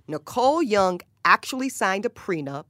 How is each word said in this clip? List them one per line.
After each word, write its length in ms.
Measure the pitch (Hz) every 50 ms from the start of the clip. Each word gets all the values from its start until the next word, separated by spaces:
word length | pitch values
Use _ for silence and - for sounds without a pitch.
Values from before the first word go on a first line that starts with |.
| - -
Nicole 540 | 156 147 - - - 247 247 262 302 339
Young 380 | 330 214 208 202 190 185 180 175 - _ _ _ -
actually 440 | 165 190 - - - - 262 262 269
signed 360 | - - 220 190 190 202 208
a 40 | 240
prenup 560 | - - - - 180 156 143 139 139 143 160